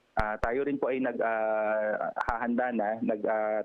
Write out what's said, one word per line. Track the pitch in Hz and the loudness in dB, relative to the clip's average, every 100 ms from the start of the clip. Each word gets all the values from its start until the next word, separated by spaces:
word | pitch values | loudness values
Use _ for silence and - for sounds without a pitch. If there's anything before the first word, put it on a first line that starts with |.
| _ - | _ -2
ah, | 107 107 | -2 0
tayo | 117 123 | 0 0
rin | 139 143 | 0 0
po | 180 | 0
ay | 131 | 0
nag, | 127 117 | 0 0
ah, | 113 113 110 107 107 107 107 107 - - - | 0 2 2 2 2 2 0 0 -2 -2 -2
hahanda | 117 120 120 123 | -2 0 0 0
na, | 117 101 113 | 0 0 0
nag, | 120 110 101 | -2 0 0
ah, | 110 107 107 | 0 2 0